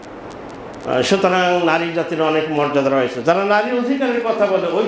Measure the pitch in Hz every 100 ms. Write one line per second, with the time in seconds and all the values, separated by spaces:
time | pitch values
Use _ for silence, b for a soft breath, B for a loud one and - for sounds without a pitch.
0 | - - - - - - - - - 127
1 | 123 196 190 185 180 180 165 165 170 165
2 | 156 160 160 156 156 151 143 139 131 135
3 | 127 123 117 180 202 208 220 247 240 277
4 | 254 233 233 214 202 185 170 175